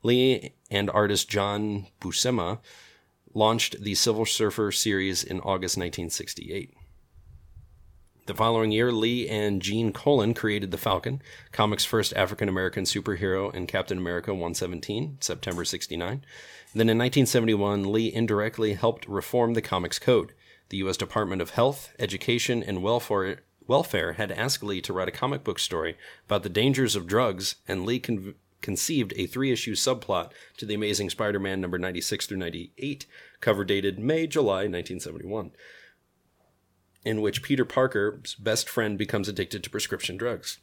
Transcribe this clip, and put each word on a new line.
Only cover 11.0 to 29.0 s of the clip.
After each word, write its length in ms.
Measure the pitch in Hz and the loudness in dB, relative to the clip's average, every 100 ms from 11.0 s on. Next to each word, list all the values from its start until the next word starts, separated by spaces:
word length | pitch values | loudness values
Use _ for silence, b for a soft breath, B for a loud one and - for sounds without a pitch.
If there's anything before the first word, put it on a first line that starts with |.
| 117 139 B B B | -2 -8 B B B
comics' 320 | - 107 104 | 0 2 2
first 280 | - 113 98 | 2 2 2
African-American 680 | - 92 104 104 92 92 101 | 0 0 0 0 0 0 -2
superhero 680 | 95 104 110 92 98 92 101 | -2 -2 -2 -2 0 0 -2
in 140 | - 87 | -4 -2
Captain 300 | 95 - 92 | -2 -2 -2
America 360 | 87 87 85 | -2 -2 -2
one 200 | 95 85 | -4 -4
seventeen, 640 | 82 90 87 - 107 151 135 | -4 -4 -6 -6 -4 -6 -6
September 440 | - 87 - 87 | -6 -6 -6 -4
sixty-nine. 600 | 82 90 - 82 87 135 B B B B B | -4 -6 -6 -4 -4 -6 B B B B B
Then 140 | 107 113 | 2 4
in 100 | 110 | 4
nineteen 280 | 123 143 127 | 4 4 6
seventy-one, 680 | 123 113 104 101 101 98 | 4 4 4 2 2 2
Lee 200 | 110 113 | 0 0
indirectly 600 | 113 113 101 107 113 107 | 0 2 2 0 0 -2
helped 320 | 98 117 117 - | 2 0 0 -6
reform 480 | 101 - 123 117 | -6 0 2 2
the 80 | 113 | 0
Comics 380 | - 92 87 - | 0 -2 -2 -2
Code. 320 | - 117 - - b b b | 4 4 2 -12 b b b
The 60 | 98 | -4
U 120 | 95 | -2
S 80 | 90 | -2
Department 460 | 95 107 98 95 | -2 -2 0 -2
of 80 | 82 | -2
Health, 420 | - 127 139 - - | 4 2 2 -14 -6
Education, 640 | 110 95 - 120 - 120 | -4 -2 0 0 2 0
and 180 | 98 95 | -2 -2
Welfare, 640 | 98 117 - 101 95 - _ _ - | 0 0 0 0 0 -6 _ _ 0
Welfare 460 | 135 170 92 82 | 2 2 0 -2
had 180 | 85 101 | -2 -4
asked 320 | 85 123 - | -2 -2 -2
Lee 180 | 104 92 | -4 -6
to 100 | - | -4
write 160 | 92 92 | -4 -4
a 20 | |
comic 320 | - 131 139 | -2 -4 -2
book 160 | 110 90 | -4 -4
story 380 | - 85 82 78 B B - | -4 -2 -4 -8 B B -2
about 180 | 104 | -2
the 40 | 95 | 0
dangers 460 | 90 131 135 123 | 2 4 4 2
of 140 | 101 85 | 0 2
drugs, 480 | 104 120 92 95 - - | 2 2 0 -6 -6 -6
and 180 | 92 | -4
Lee 140 | 98 123 | -2 -2
con-, 380 | - 107 95 - _ _ | -2 -4 -6 -16 _ _
conceived 520 | - 92 - 156 | -6 -4 0 0